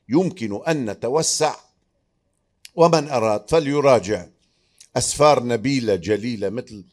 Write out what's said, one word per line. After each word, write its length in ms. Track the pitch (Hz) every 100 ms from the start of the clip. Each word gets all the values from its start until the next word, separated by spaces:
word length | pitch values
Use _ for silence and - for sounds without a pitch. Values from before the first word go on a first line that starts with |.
| -
يمكن 560 | 139 185 - 110 101 160
أن 220 | 156 110
نتوسع، 680 | 95 117 151 160 - 151 - _ _ _ _ _ _ _ _ _ _ - -
ومن 340 | 170 165 147
أراد 400 | 127 110 104 -
فليراجع 800 | 165 139 143 139 120 92 104 80 _ _ _ _ _ - -
أسفار 460 | - - 147 135
نبيلة 520 | 120 117 120 135 113 95
جليلة 540 | 80 110 117 110 98
مثل 360 | 117 - 104 90